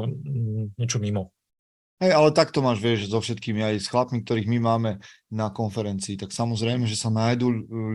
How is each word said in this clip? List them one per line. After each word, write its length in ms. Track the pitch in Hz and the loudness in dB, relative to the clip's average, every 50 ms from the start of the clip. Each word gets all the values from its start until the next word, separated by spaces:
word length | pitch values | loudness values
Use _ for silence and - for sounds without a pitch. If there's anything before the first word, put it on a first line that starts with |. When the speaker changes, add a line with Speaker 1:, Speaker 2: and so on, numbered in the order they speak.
| 110 | 0
Speaker 1:
mm, 720 | 120 - - - 143 139 117 113 110 107 110 110 101 101 | -2 -6 -6 -8 -6 -4 -2 -2 -2 -2 -4 -4 -6 -4
niečo 200 | - 120 120 - 120 | -4 -4 -2 -2 -2
mimo. 320 | 104 104 104 98 92 - _ _ _ _ _ _ _ _ _ _ _ _ _ | -2 -2 -2 -2 -4 -6 _ _ _ _ _ _ _ _ _ _ _ _ _
Speaker 2:
Hej, 160 | _ 185 185 165 | _ 4 4 6
ale 160 | 151 151 151 | 8 8 8
takto 320 | 151 165 156 - - 151 | 6 6 4 4 2 2
máš, 160 | 135 127 117 | 2 2 2
vieš, 320 | 101 107 120 117 104 101 98 | 2 2 2 2 2 0 0
so 80 | 107 | -2
všetkými, 400 | 113 101 117 113 - - - 104 107 110 | -2 -2 -2 -6 -6 -4 -4 -2 0 0
aj 100 | 107 107 101 | 0 0 -2
s 80 | 98 - | -4 0
chlapmi, 320 | - 123 123 - 123 117 | 0 0 0 2 -2 -4
ktorých 240 | 113 - 117 113 98 | -2 -2 -2 0 0
my 120 | 107 120 120 | 0 0 2
máme 300 | 117 113 113 117 113 110 98 98 - - - _ _ _ 110 | 2 2 2 2 0 -2 -4 -6 -10 -18 -20 _ _ _ -4
na 160 | 110 110 104 | -4 -4 -4
konferencii, 640 | 98 117 113 104 98 113 104 104 98 95 - - 101 | -2 -4 -4 -4 -4 -4 -4 -4 -4 -6 -6 -8 -8
tak 160 | 98 104 95 | -8 -8 -8
samozrejme, 560 | - - 117 117 117 104 113 117 123 123 120 | -4 -4 -2 -2 -2 -2 -2 -2 0 0 -2
že 80 | 110 104 | -2 -4
sa 160 | - - 113 | -4 -2 -2
nájdú 400 | 110 110 113 117 123 120 123 123 | 0 2 2 2 2 2 2 0
ľ-, 160 | 120 110 107 - 113 113 110 110 | 0 -2 -4 -8 -8 -6 -4 -4